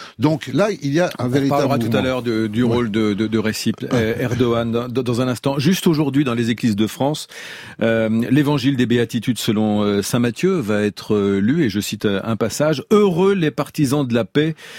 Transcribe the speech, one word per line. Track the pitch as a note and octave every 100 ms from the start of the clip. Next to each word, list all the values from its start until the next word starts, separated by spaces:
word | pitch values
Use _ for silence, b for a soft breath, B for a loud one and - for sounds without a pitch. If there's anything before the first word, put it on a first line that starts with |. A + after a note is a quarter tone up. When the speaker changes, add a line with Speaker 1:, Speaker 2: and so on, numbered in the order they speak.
| B B
Speaker 1:
Donc | D3 D#3+ C3
là, | C3+ G#3+ D#3+
il | C#3
y | D#3
a | F3+ -
un | B2
Speaker 2:
On |
Speaker 1:
véritable | C#3 C#3 C#3+
Speaker 2:
parlera | C3 A#2+
tout |
à | A2+
Speaker 1:
mouvement. | B2+
Speaker 2:
l'heure | B2+ B2+
de, | A#2 A2 A2
du | A2
Speaker 1:
Ouais. | A#2+
Speaker 2:
rôle | A#2+ A#2
de, | A2 G#2+
de, | G2+ A2
de | A2
Recep, | G#2+ - A2+ - -
Speaker 1:
Ah. |
Speaker 2:
euh, | A#2+ A2 A2+
Erdogan | B2+ A#2+ A#2+ A#2 A#2
dans, | A#2 B2
dans | A#2+ B2 A#2+
un | B2+
instant. | A#2+ C#3 C#3
Juste | C#3+ F#3 F3+
aujourd'hui, | D3+ C#3 C3+
dans | C3
les | A#2 A#2
églises | A2 A#2
de | G2+ G#2+
France, | - C#3 D#3+ - B B B B B
euh, | A2+ A2+ A2 A2+ A#2
l'évangile | C#3 C#3+ C#3+ C3+
des | B2 A#2
béatitudes | A#2+ A#2 A#2+ B2+ A2
selon, | - G#2+ G#2+ G#2
euh, | G#2 G2+
saint | G2 A#2+
Matthieu | A#2+ - F#3
va | F3+ G#2 G#2
être, | G#2 - -
euh, | G#2 G2+ G2
lu, | G#2 E3+
et | A#2+
je | G2+
cite, | - G#2
euh, | G#2+ G2
un | A2
passage. « | A2 A2 - D3+ D3 -
Heureux | G#3 G3+ E3+ G3
les | G3+ D3+ -
partisans | C#3 - C3+ D3 B2+
de |
la | A#2
paix, | G2 D3 D#3 D#3 B